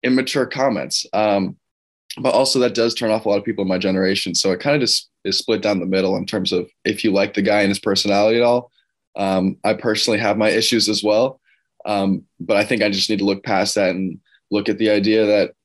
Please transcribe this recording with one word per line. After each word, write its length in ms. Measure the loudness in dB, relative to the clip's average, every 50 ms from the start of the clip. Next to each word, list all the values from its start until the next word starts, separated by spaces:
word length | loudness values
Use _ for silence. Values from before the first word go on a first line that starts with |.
| 0
immature 420 | 2 0 0 0 -2 -2 -2 -2
comments. 600 | -2 -2 -2 0 0 0 -2 -6 -4 -6 -6 -6 -4 -2
Um, 440 | 0 0 2 2 0 0 -2 -6 _ _ _ _ _ _ _ _ _ _ _ -14 -6
but 140 | -4 0 2
also 240 | 2 2 2 2 2
that 160 | 0 0 0
does 180 | 0 0 0 -2
turn 160 | -2 -2 0
off 160 | 0 0 0
a 40 | 0
lot 100 | -2 -2
of 40 | -2
people 200 | -4 -4 -4 -2
in 40 |
my 120 | -2 -2 0
generation. 560 | 0 0 0 2 2 0 0 -2 -4 -4 -4
So 160 | -2 0 0
it 80 | -2 -2
kind 160 | 0 0 0
of 60 | 0
just 280 | 2 0 -2 -2 -4 _ _ _ _
is 160 | -4 -4 -4
split 240 | -2 -2 -2 0 0
down 160 | 0 0 0
the 80 | -2
middle 280 | 0 0 0 2 2 0
in 100 | -2 -4
terms 240 | -4 -4 -4 -2 0
of 180 | -2 -2 -4 -4 _ _ _
if 200 | -4 -4 0 0
you 60 | 0
like 240 | 2 2 0 0 -2
the 80 | -2
guy 200 | 0 2 2 2
and 80 | 2 2
his 100 | 0 -2
personality 580 | -2 -2 -2 0 0 0 2 2 4 2 2
at 60 | 4 4
all. 260 | 4 2 2 0 -6 _ _ _ _ _ _ _ _ _
Um, 420 | -6 -2 0 0 0 0 0 -2 -2 -2
I 100 | -2 -2
personally 460 | 0 0 -2 0 0 0 0 0 0
have 180 | 0 0 0
my 120 | 2 2 2
issues 380 | 2 2 2 2 2 2 2
as 160 | 0 -2 0 0
well. 380 | 0 2 2 2 0 -2 _ _ _ _ _ _ _ _ _ -6
Um, 360 | -4 -2 0 0 0 0 -2 -4 _ _ _
but 180 | -2 0 2
I 60 | 2 2
think 200 | 2 0 0 2
I 60 | 0
just 200 | 0 -2 -2 -2
need 100 | -2 0
to 60 | 0
look 180 | 0 0 -2 -2
past 320 | -2 0 0 0 0 0
that 160 | 0 0 0
and 280 | 0 -2 -4 -6 -6 -10 _ _ _ _ _ _
look 180 | -4 -2 -2 -2
at 80 | -2
the 140 | 0 2 2
idea 340 | 2 2 2 2 2 2 4
that 260 | 4 4 2 2 0 -4 _